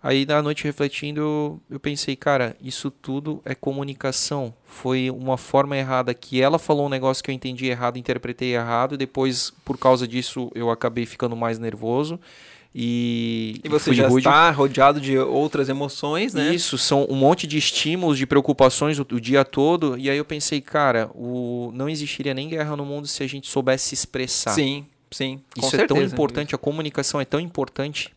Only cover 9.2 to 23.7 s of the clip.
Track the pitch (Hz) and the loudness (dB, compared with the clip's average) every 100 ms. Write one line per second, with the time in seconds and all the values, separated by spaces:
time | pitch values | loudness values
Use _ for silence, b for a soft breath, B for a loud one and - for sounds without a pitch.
9.2 | 131 123 - _ - 127 131 127 123 123 | 0 0 -4 _ -8 2 4 4 2 -4
10.2 | 120 135 123 - 117 117 120 117 113 - | -6 -6 -8 -4 -2 0 -2 -2 -6 -4
11.2 | 123 117 117 113 113 - 113 123 151 170 | -4 -2 -4 -2 -6 -4 -2 0 -2 -8
12.2 | B B B B B 123 117 120 120 117 | B B B B B -6 -2 -2 -2 -2
13.2 | 117 113 110 110 156 151 - 123 131 127 | -2 -4 -6 -8 -2 0 4 4 6 6
14.2 | 131 147 170 143 139 135 139 147 135 131 | 6 8 6 6 2 6 6 6 0 0
15.2 | 131 131 151 147 135 135 143 - 147 160 | 2 0 0 0 -2 -2 -6 -6 -4 -2
16.2 | 226 180 147 170 - 131 - 139 139 135 | -2 0 0 0 0 0 4 4 2 4
17.2 | 135 175 156 147 - - 156 175 175 135 | 6 4 0 0 0 0 -2 0 2 2
18.2 | 135 139 139 139 131 - 147 147 139 123 | 4 4 4 6 6 6 0 0 -2 -4
19.2 | 113 139 135 - 147 170 151 127 135 139 | 2 2 4 2 2 2 0 -2 -2 -2
20.2 | 151 151 - 147 - 151 139 117 110 - | -4 -4 -2 -4 -2 2 4 2 -2 -8
21.2 | 120 123 123 123 120 123 139 156 147 - | -8 -6 -4 -6 -8 -6 -6 -6 -6 -6
22.2 | 139 131 151 160 151 147 143 143 143 - | -4 -4 -6 -4 -4 -4 -6 -8 -6 -6
23.2 | 135 139 - 143 131 | -6 -6 -4 0 2